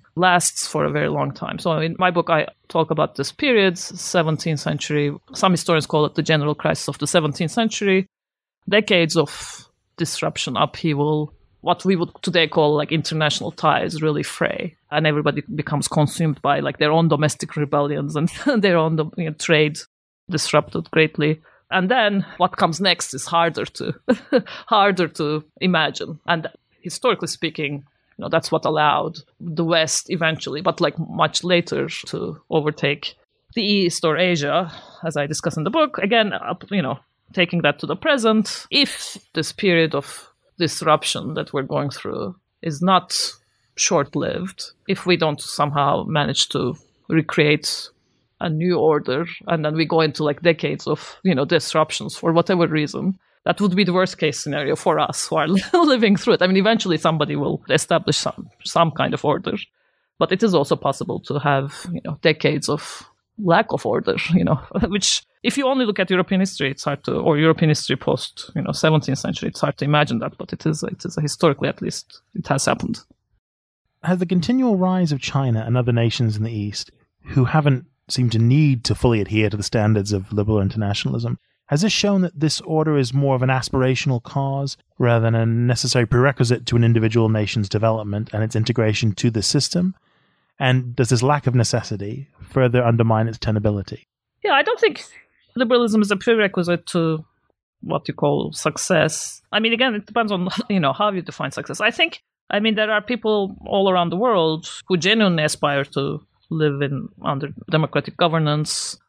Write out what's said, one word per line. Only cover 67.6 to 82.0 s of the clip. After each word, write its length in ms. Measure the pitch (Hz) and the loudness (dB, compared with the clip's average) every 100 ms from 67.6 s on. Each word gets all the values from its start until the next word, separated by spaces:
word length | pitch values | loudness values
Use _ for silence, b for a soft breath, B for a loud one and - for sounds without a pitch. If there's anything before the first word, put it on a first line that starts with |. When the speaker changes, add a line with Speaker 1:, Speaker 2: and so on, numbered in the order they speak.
| 160 | 4
Speaker 1:
history 260 | 151 - 135 | 2 0 -2
post, 560 | - - - - - 160 | 0 -2 -4 -14 -10 -6
you 60 | |
know, 100 | - | -4
seventeenth 460 | 143 160 156 - 135 | 0 2 2 2 -2
century, 320 | - - 139 | -4 -4 -6
it's 120 | - | -4
hard 160 | 147 - | -4 -2
to 80 | 143 | 0
imagine 340 | 151 143 117 | 2 2 -2
that, 180 | 131 - | -4 -8
but 160 | - | -10
it 120 | - 160 | -6 -4
is, 160 | 156 | -2
it 200 | - - | -4 -8
is 120 | - - | -8 -4
historically, 480 | 147 - 165 135 143 | -4 0 0 2 -2
at 140 | - | -4
least, 400 | - - - - _ 196 | -6 -8 -12 -20 _ -8
it 100 | - | -2
has 180 | - - | -2 0
happened. 340 | - - - - _ _ _ _ _ _ _ _ _ | -2 -4 -8 -12 _ _ _ _ _ _ _ _ _
Speaker 2:
Has 160 | - 180 | -2 0
the 80 | 180 | 0
continual 500 | 180 170 254 254 190 | 0 2 2 2 2
rise 340 | 185 185 170 | 2 2 0
of 80 | 139 | 0
China 420 | - 135 131 110 113 | -2 0 2 0 0
and 100 | 123 | 0
other 140 | 123 | 2
nations 460 | 117 117 - 113 104 | 2 2 2 0 0
in 60 | |
the 80 | 110 | -4
East 400 | 113 104 - - _ _ _ - | -4 -6 -8 -12 _ _ _ -4
who 160 | 139 123 | 0 2
haven't 400 | 160 147 127 - _ - | 4 2 2 -2 _ -8
seemed 240 | - 120 | -2 0
to 60 | 110 | 4
need 440 | 117 143 151 127 | 4 6 4 2
to 100 | - | 0
fully 280 | 104 123 113 | 0 2 2
adhere 280 | 92 110 104 | 0 0 0
to 80 | 104 | 0
the 60 | |
standards 480 | 104 120 107 110 98 | -2 2 2 2 2
of 220 | 101 98 | -2 -2
liberal 260 | 104 104 107 | -2 2 2
internationalism, 800 | 98 110 101 101 - 123 117 120 _ _ - | 2 0 -2 -2 -4 -4 -4 -6 _ _ -4
has 140 | 147 | 0
this 120 | 208 | 0
shown 280 | - | 0